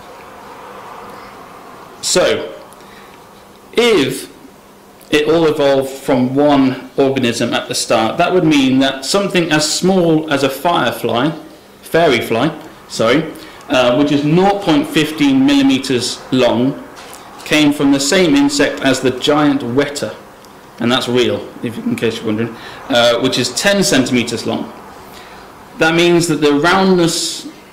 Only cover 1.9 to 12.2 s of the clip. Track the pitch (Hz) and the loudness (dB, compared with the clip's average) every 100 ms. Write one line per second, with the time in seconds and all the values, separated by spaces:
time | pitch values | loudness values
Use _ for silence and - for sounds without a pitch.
1.9 | - - 185 147 104 - - - - - | -12 -2 0 0 0 -6 -14 -18 -20 -20
2.9 | - - - - - - - - - 240 | -20 -20 -20 -20 -20 -20 -20 -8 0 2
3.9 | 202 127 - - - - - - - - | 2 0 -4 -12 -18 -20 -20 -20 -20 -20
4.9 | - - 151 151 165 160 147 139 135 131 | -20 -4 -2 2 2 2 2 2 2 -2
5.9 | - - 131 127 135 147 139 131 127 - | -6 -2 0 0 2 2 4 2 0 -6
6.9 | - 139 135 120 113 120 123 123 127 - | 0 0 0 -2 -2 -2 -4 -4 -6 -2
7.9 | 120 110 - 175 185 160 151 131 131 135 | 0 0 0 0 2 2 4 4 2 2
8.9 | 135 - 202 196 185 165 151 151 - 180 | -2 -4 -2 0 -2 0 0 0 0 2
9.9 | 190 170 156 156 139 135 - 180 170 127 | 2 2 2 0 0 0 -2 -2 0 -2
10.9 | - 117 117 143 160 - - - - - | -2 -2 0 -2 -4 -12 -20 -20 -20 -4
11.9 | 160 170 120 | 2 2 2